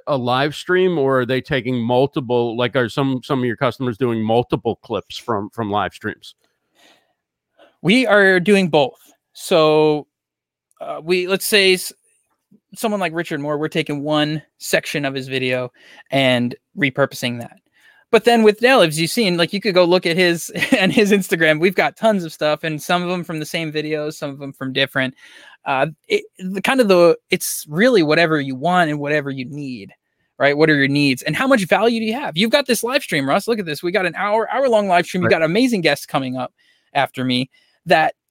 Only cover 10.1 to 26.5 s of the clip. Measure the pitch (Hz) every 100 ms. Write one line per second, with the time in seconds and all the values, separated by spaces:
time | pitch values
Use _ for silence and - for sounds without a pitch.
10.1 | _ _ _ _ _ _ _ 156 147 156
11.1 | 185 180 190 - 214 190 180 - - _
12.1 | _ _ _ _ _ _ - 226 208 170
13.1 | 165 160 151 147 147 156 165 151 147 147
14.1 | 151 151 151 - _ - 165 - 156 139
15.1 | 135 131 131 127 127 123 - - - _
16.1 | 139 131 123 123 - _ - 139 139 135
17.1 | - 123 120 117 - _ _ _ _ _
18.1 | 220 240 233 214 208 247 262 165 151 165
19.1 | 240 202 175 170 202 214 180 175 185 170
20.1 | 170 180 170 - 175 - 233 185 185 202
21.1 | 202 185 175 160 151 190 185 151 - 220
22.1 | 202 165 - 151 151 165 151 - 196 175
23.1 | 180 175 156 151 170 156 151 151 151 151
24.1 | - 147 139 139 - 135 135 139 139 131
25.1 | - - - - _ - 131 156 - -
26.1 | 202 - - 185